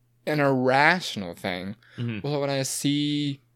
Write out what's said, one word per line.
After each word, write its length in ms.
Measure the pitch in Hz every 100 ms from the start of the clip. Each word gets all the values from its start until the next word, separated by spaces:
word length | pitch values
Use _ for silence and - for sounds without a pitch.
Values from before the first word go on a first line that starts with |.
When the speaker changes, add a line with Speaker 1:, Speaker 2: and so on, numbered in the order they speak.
| _ _ -
Speaker 1:
an 120 | 151
irrational 960 | 139 131 127 135 156 180 - 110 87 87
thing. 400 | 98 90 95 110 - -
Speaker 2:
Mm-hmm. 300 | 120 107 143
Speaker 1:
Well, 140 | 147
when 80 | 139
I 140 | 135
see 800 | 131 - 143 147 147 147 143 139 _